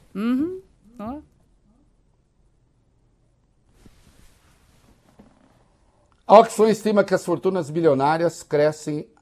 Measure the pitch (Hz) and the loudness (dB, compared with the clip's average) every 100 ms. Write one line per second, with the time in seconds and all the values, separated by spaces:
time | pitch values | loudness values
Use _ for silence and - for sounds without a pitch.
0 | _ 190 226 254 330 381 392 _ 208 233 | _ -8 -4 -2 -4 -8 -16 _ _ -16
1 | 214 285 285 _ _ _ _ _ _ _ | -14 -14 -18 _ _ _ _ _ _ _
2 | _ _ _ _ _ _ _ _ _ _ | _ _ _ _ _ _ _ _ _ _
3 | _ _ _ _ _ _ _ _ - - | _ _ _ _ _ _ _ _ -20 -20
4 | _ _ - _ _ _ _ _ _ _ | _ _ -20 _ _ _ _ _ _ _
5 | _ - - _ _ _ _ _ _ _ | _ -20 -20 _ _ _ _ _ _ _
6 | _ _ - 202 226 - 220 214 214 208 | _ _ 4 6 6 2 2 2 0 0
7 | 196 185 - 170 190 190 143 156 160 135 | 0 -2 -2 -4 -2 -4 -4 0 2 2
8 | 139 160 170 165 - 147 151 151 - 151 | 2 0 -2 -4 -4 0 0 -2 -8 -10
9 | - _ | -12 _